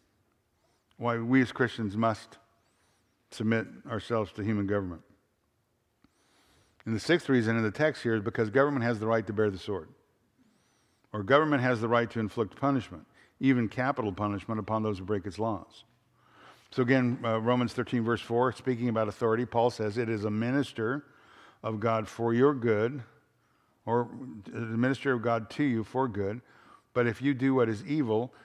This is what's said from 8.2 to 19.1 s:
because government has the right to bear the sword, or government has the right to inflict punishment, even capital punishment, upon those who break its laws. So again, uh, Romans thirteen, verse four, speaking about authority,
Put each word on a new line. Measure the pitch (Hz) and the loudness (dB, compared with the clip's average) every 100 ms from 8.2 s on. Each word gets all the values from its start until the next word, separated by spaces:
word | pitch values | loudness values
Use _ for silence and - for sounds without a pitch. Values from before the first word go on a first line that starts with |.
because | 101 113 107 | -2 -2 0
government | 113 143 139 | 4 2 2
has | 117 113 | -2 -2
the | 110 | 0
right | 113 110 | 0 0
to | |
bear | 104 107 | 0 0
the | 95 | -2
sword, | - 98 78 - _ _ _ _ _ _ _ _ _ _ _ | -6 -8 -10 -20 _ _ _ _ _ _ _ _ _ _ _
or | 107 | -6
government | 98 139 156 143 | 4 4 6 2
has | 127 120 | 2 0
the | 113 | 2
right | 117 117 | 2 2
to | 117 | -2
inflict | 110 - 104 - | -4 -2 -4 -2
punishment, | 139 139 107 82 - _ _ _ | -2 0 -4 -12 -20 _ _ _
even | 131 127 110 | 2 2 0
capital | - 127 135 107 | 0 -2 -2 -4
punishment, | 90 104 101 - 110 | -2 -2 -2 -4 -6
upon | 101 110 | -2 -2
those | 110 98 | -2 -4
who | 92 | -4
break | 104 98 | -4 -4
its | 92 | -4
laws. | 113 101 - - - _ _ _ _ - - - _ | -4 -4 -10 -20 -20 _ _ _ _ -20 -20 -20 _
So | - | 0
again, | 123 131 123 123 | 4 4 4 0
uh, | 117 110 | -2 0
Romans | 113 123 120 | 2 2 2
thirteen, | - 120 123 | -2 -2 -2
verse | 113 117 | 0 -2
four, | - 117 127 | 0 0 2
speaking | 113 - 120 120 | 0 -4 -2 0
about | 113 | 0
authority, | 110 | -2